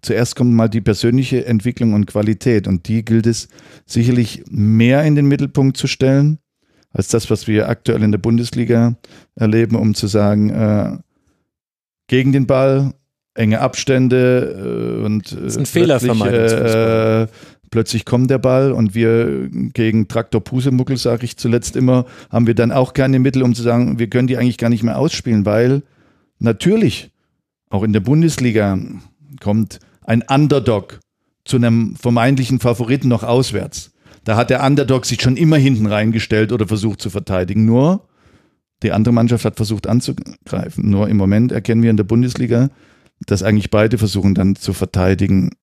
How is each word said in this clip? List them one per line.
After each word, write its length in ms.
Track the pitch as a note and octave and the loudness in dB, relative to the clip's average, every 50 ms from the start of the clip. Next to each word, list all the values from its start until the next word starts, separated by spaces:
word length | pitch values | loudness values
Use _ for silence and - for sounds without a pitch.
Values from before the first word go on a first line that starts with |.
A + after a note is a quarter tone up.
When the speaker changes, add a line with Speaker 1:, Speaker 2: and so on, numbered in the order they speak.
| - | -4
Speaker 1:
Zuerst 340 | - A#2 G2+ B2 - - | -4 -2 -2 -2 -2 -2
kommt 160 | - B2+ B2 A#2+ | -2 0 2 2
mal 160 | A2+ A2+ A2+ | 2 2 2
die 120 | G2+ A2+ G2 | -2 -2 -2
persönliche 640 | - G#2+ - - A#2 A#2 C3 C3+ B2 C3+ B2 - | -2 -2 0 0 0 0 0 0 0 -2 -4 -2
Entwicklung 480 | - A#2 G#2+ G2 B2 A#2+ - A#2+ A2+ G#2 | 0 -2 0 0 -2 -4 -2 0 0 2
und 120 | G#2 G#2 | 2 0
Qualität 640 | - - G#2+ G#2 G#2+ A2 - - B2+ A#2+ G#2 F2+ G2 | 0 -2 -2 0 0 -2 0 0 0 0 2 0 0
und 200 | G2 F2 - - | -4 -4 -2 -4
die 160 | G#2+ A2+ A2 | -4 -4 -2
gilt 220 | A2 A2 A2+ G#2+ | 0 0 2 2
es 220 | A#2 A#2 - - _ _ - - - - - _ | 2 -2 -2 -6 _ _ -20 -20 -20 -20 -20 _
sicherlich 560 | _ - A#2+ A2+ A#2+ B2+ B2 A#2+ G#2 - - - - | _ -2 0 0 2 2 0 0 -2 -4 -14 -18 -10
mehr 520 | - G#2+ G#2 G#2+ A2 A2 A2+ A#2+ C3 C#3 D#3 | -4 0 2 4 4 4 4 4 4 2 2
in 100 | D#3 D3+ | 2 2
den 120 | C#3+ C#3+ | 2 2
Mittelpunkt 500 | C#3 C#3 C#3 C#3 C3+ - - C3+ C3+ C3+ | 2 2 0 -2 -2 0 0 0 0 0
zu 100 | - - | -2 -4
stellen, 520 | C3+ - - C3+ C3+ C3+ C#3 C#3+ D3 D#3 D3+ _ _ _ _ _ _ _ _ _ _ | -6 -4 0 0 2 2 4 2 2 0 -2 _ _ _ _ _ _ _ _ _ _
als 180 | _ - G2+ - | _ -6 -4 0
das, 220 | - A#2 - - | -2 -2 0 -2
was 160 | G#2+ G#2 - | -4 -4 -2
wir 220 | - A2 G#2 - - | -2 0 0 0 0
aktuell 340 | A#2 - _ - A2+ - G#2+ | -4 -6 _ -2 0 0 2
in 100 | G#2+ G#2 | 0 0
der 60 | G2+ | 0
Bundesliga 760 | - A2+ A#2 A#2 A#2+ A#2 - B2 A#2+ A2+ A#2 A#2 A#2 A#2+ A#2+ - _ - - - _ _ _ | 0 0 0 0 -2 -2 -4 -4 -2 0 2 2 2 2 0 -4 _ -20 -20 -20 _ _ _
erleben, 420 | - A#2 A2 G#2+ A2+ A2+ G#2+ A2+ | -2 0 2 2 2 2 2 0
um 180 | A2+ A2 A2 G#2 | 0 0 0 0
zu 120 | - - | 0 -4
sagen, 440 | G#2 G2+ G#2+ G#2 G2+ G#2+ G#2 G#2 G#2+ | -2 0 2 2 2 2 2 0 0
äh, 480 | - A2 A2+ G#2 G#2 G#2 G#2 - - - - _ _ _ _ _ _ _ _ _ _ _ _ _ _ _ _ _ _ _ _ _ | 0 0 0 0 0 0 -2 -4 -6 -10 -16 _ _ _ _ _ _ _ _ _ _ _ _ _ _ _ _ _ _ _ _ _
gegen 240 | B2+ B2+ C3 C3+ C3+ | 0 2 2 4 2
den 140 | C#3 C3 | 2 2
Ball, 460 | A#2 C#3 C3 C3+ C#3 C3+ C3+ C#3 C3+ - _ _ _ _ _ _ _ _ | 2 2 2 2 2 2 2 0 -2 -6 _ _ _ _ _ _ _ _
enge 260 | - A#2 G#2+ A2 A2 | -2 0 0 2 0
Abstände, 1400 | C3 B2+ - - - - C3+ C3 C3 B2+ B2+ B2+ B2+ B2+ B2+ B2+ - - - F#2+ G2 A#2+ A#2 A#2 A2+ A#2+ A2+ A2 | 0 -2 -4 -4 -2 0 2 2 2 2 4 4 4 4 2 2 0 -2 -6 -8 -8 -8 -6 -6 -6 -6 -4 -4
äh, 40 | A2 | -4
und, 280 | G#2+ G#2+ G#2+ - - - | -2 -2 -4 -4 -6 -12
äh, 40 | |
Speaker 2:
Das 80 | G2 - - A2 | -10 -8 -8 -4
ist 40 | A#2+ | -4
ein 80 | C#3 | -6
Fehler 320 | - - - E3+ E3+ C#3+ B2 | -4 0 0 2 2 2 2
Speaker 1:
plötzlich, 200 | A2 B2 A#2 A2 | 2 0 0 0
Speaker 2:
vermeiden, 480 | G#2 G2+ A#2+ A#2 A2+ A2+ A2+ A2 - | 0 0 2 2 2 2 2 0 0
Speaker 1:
äh, 600 | A#2 A2+ A2+ A2+ A2+ A2+ A2 A2 A2+ A2 A2+ A2+ A2 - - - - - _ _ _ | 0 0 2 2 2 0 0 2 2 2 0 0 -2 -6 -16 -20 -20 -20 _ _ _
plötzlich 340 | - A#2 A2 - - A#2 - | -2 -2 -2 0 -2 -4 -4
kommt 260 | - - B2 B2+ B2+ | 0 0 0 2 2
der 80 | C3+ B2+ | 0 0
Ball 340 | - C3 B2+ C3 C3+ C#3 B2+ | 0 0 2 2 2 0 0
und 220 | - A2+ G#2+ F#2+ | 0 0 0 0
wir 540 | A2+ A2+ A2+ A2+ A#2 A#2+ - C#2 C2+ B1+ C2 | 0 0 2 2 2 0 0 -2 -4 -6 -8
gegen 560 | - A#1+ C2 - - - A2+ A2 G#2+ A2+ G#2+ - | -6 -6 -6 -6 -4 -2 -2 0 2 0 -2 0
Traktor 360 | - A#2 A2 _ - A2+ - | -4 -6 -6 _ -4 -4 -4
Pusemuckel, 540 | - - B2+ B2 C#3 B2+ B2 B2+ - C3+ A#2+ | -2 -6 -2 -2 0 0 0 0 -2 -4 -2
sag 240 | - B2 A#2 A#2 B2 | -2 -2 -2 -2 -4
ich 160 | A#2 - - | -8 -10 -6
zuletzt 380 | - A#2 A2+ A#2+ A#2+ - - | -2 0 0 0 -2 -2 -4
immer, 280 | B2 B2+ B2+ B2+ B2+ B2 - - - - _ | 0 2 2 2 2 0 -2 -10 -20 -18 _
haben 160 | - A#2 A#2+ | -2 0 2
wir 80 | A2+ A#2 | 2 2
dann 180 | G2+ A#2 A#2 B2 | 2 0 0 2
auch 200 | C#3 B2+ B2+ - | 0 -2 -2 0
keine 280 | - C3+ C3 C3+ C3 | -2 0 2 2 2
Mittel, 220 | B2+ C3+ B2+ C3 B2+ | 2 2 2 0 0
um 120 | B2 A#2+ | 0 0
zu 80 | A#2 A#2 | 0 0
sagen, 360 | A#2+ A#2 A#2+ B2 D#2 D2 A#2 | 0 2 2 0 0 0 -2
wir 120 | A#2 A2 | -4 -2
können 180 | - B2 B2+ B2+ | 0 0 0 0
die 80 | C3 | 0
eigentlich 220 | A#2 A#2+ B2 A#2 - | 0 0 -2 0 0
gar 100 | A#2 A#2 | -2 0
nicht 120 | A#2+ A2 A2 | 0 0 0
mehr 160 | A#2 - - | -2 -2 0
ausspielen, 480 | C3+ E3 - - - C3 A2+ G#2 G2 | -2 -4 -4 -6 -4 -2 0 0 2
weil 360 | G#2 G#2 A2 A#2+ B2 C3+ C#3 - _ _ _ _ _ _ _ _ _ _ _ | 2 2 2 2 2 0 0 -2 _ _ _ _ _ _ _ _ _ _ _
natürlich 680 | - A#2 A2+ - - - G#3 A3+ A3 C#3+ - - - - _ _ _ _ _ _ _ _ _ _ _ _ | -2 -2 -2 0 0 2 2 2 2 0 -2 -4 -12 -18 _ _ _ _ _ _ _ _ _ _ _ _
auch 120 | - G2 G2+ | -4 -2 0
in 100 | A2 G#2 | 0 0
der 60 | G#2+ | 0
Bundesliga 800 | F#2+ A2+ C#3 D#3 E3 E3 D3+ - C3 B2 G#2+ A2 G#2 G2+ F#2+ F#2 - - - - - - _ _ _ _ C#3+ C3 | 2 2 2 2 2 2 0 0 -2 0 0 0 0 0 -2 -2 -6 -8 -14 -18 -18 -20 _ _ _ _ -20 -10
kommt 400 | - G#2 G#2 A2 A2+ - - - _ _ _ _ _ | -4 -2 0 0 -2 -2 -6 -20 _ _ _ _ _
ein 160 | - A2+ A#2 - | -2 -2 -2 0
Underdog 760 | - C3+ C3+ D3+ C#3 D3 C#3 A2 A#2 A2+ G2+ F#2 - - - _ _ _ _ _ _ _ _ _ | 0 2 2 4 4 2 2 2 0 -2 -2 -4 -8 -20 -20 _ _ _ _ _ _ _ _ _
zu 100 | - - | -2 0
einem 400 | B2+ A#2+ A#2+ A2+ A#2 A#2 G#2+ - | 0 2 2 2 2 0 -2 -6
vermeintlichen 640 | - - A#2+ A#2+ A#2+ A2+ B2+ C#3 C3+ C3 A2+ C3 B2 | -6 -2 -2 0 2 2 2 2 0 0 -2 -2 0
Favoriten 480 | - B2 A#2+ G2+ B2 A2 C3 C#3 - C3 | 0 0 0 0 0 -2 -2 0 2 0
noch 140 | A#2+ A2 A2+ | 0 0 0
auswärts. 680 | A#2 A#2 B2+ C3 - - G2+ F#2 - - - - - _ _ _ _ - _ _ | 0 0 0 0 0 -4 -8 -8 -8 -12 -16 -18 -18 _ _ _ _ -20 _ _
Da 140 | - G#2+ | -2 0
hat 140 | A2 A#2+ A2 | 0 0 0
der 120 | B2+ B2 C3+ | 0 0 2
Underdog 440 | C3 C#3+ D3 C#3 A#2 C3+ B2+ - | 2 2 2 2 2 0 0 0
sich 140 | - B2+ - - | -4 -6 -2 0
schon 140 | B2+ C3 | 0 0
immer 200 | - E3+ D#3 D#3+ | 2 2 4 4
hinten 300 | D3+ C3+ C3+ C3+ G#2+ G#2+ | 4 4 2 2 2 0
reingestellt 640 | G#2+ G#2 G#2 G#2+ A2 A2 A2 - - A2 G#2+ G#2+ G#2+ A#2+ | 0 0 0 0 0 0 -2 -2 -2 0 0 0 0 0
oder 160 | A#2 G#2+ F2+ | -2 -2 -2
versucht 320 | A2 G#2 F#2+ A2+ G2+ - | -2 -2 -2 -4 -4 -4
zu 80 | - G#2+ | -10 -8
verteidigen. 540 | F2+ G#2 E2+ - G2 F#2 F#2 F2 G2+ A2 A2 | -8 -8 -8 -4 -4 -4 -2 -2 0 0 2
Nur 420 | A2 A2+ A#2+ C3+ D#3+ F#3 G3 _ _ _ _ _ _ _ _ _ _ _ _ _ _ _ _ - | 2 4 4 2 2 0 -2 _ _ _ _ _ _ _ _ _ _ _ _ _ _ _ _ -6
die 100 | G#2+ F2 | -2 0
andere 200 | G#2 A2 A#2+ A#2+ | 0 2 2 2
Mannschaft 300 | A#2 A#2 A#2 A#2+ A2+ - | 2 2 2 0 0 -2
hat 100 | A2 - | -4 -4
versucht 300 | - A2 G#2 A2 G#2 - | -4 -4 -4 -4 -6 -4
anzugreifen. 1000 | - G#2+ B2 - - - - - - E2 _ _ - - - - - - - - G2+ | -2 -2 0 0 -2 -8 -8 -10 -14 -18 _ _ -10 -8 -8 -8 -8 -6 -4 0 0
Nur 200 | G2 G2 G2+ G#2 | 2 2 0 0
im 80 | G2+ | 0
Moment 360 | G#2 G2 F#2+ G2+ G#2+ A#2 B2 - | 0 2 2 2 2 2 0 -2
erkennen 300 | - G2 - A#2 A2+ A#2 | -4 -2 0 0 2 2
wir 80 | A#2 | 2
in 60 | A2 | 2
der 80 | G#2 G#2+ | 2 0
Bundesliga, 640 | F#2 A2+ A#2 B2 B2 B2 - C3 A2+ A#2 A#2 B2+ C#3 _ _ _ _ _ _ _ _ _ _ - | 0 0 0 0 0 -2 -4 -4 0 2 2 0 0 _ _ _ _ _ _ _ _ _ _ -4
dass 160 | - G#2 F#2+ F#2 | -2 -2 0 2
eigentlich 280 | G#2 G#2+ G#2+ F#2+ - | 2 0 0 0 0
beide 260 | - G#2 G#2+ A2 A#2+ A2 | 0 2 2 2 2 0
versuchen 360 | G#2+ G#2 F2+ G2 F2+ G2+ F#2+ | -2 0 -2 0 0 2 2
dann 220 | F2 F#2+ F#2+ G2 | 2 2 0 0
zu 160 | - - - F#2+ | -2 -4 -6 -4
verteidigen. 800 | - F#2+ F2+ - F#2+ F2+ F#2 G2 F2 G2+ G2 G2 F#2+ F2+ F2+ - _ | -4 -6 -4 -2 0 2 2 2 0 0 0 2 0 0 -2 -4 _